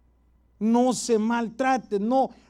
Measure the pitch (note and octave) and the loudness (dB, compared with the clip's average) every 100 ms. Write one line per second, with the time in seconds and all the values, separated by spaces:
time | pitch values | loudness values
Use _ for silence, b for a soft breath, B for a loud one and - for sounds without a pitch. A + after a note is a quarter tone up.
0 | _ _ _ _ _ - G#3+ A#3+ B3+ A3+ | _ _ _ _ _ -4 0 2 2 0
1 | - A3 A3 A#3+ A3+ - C4 C4 - G3+ | 0 0 0 -2 -4 -4 -2 -2 -2 -4
2 | G#3+ C4+ B3 B | 0 0 0 B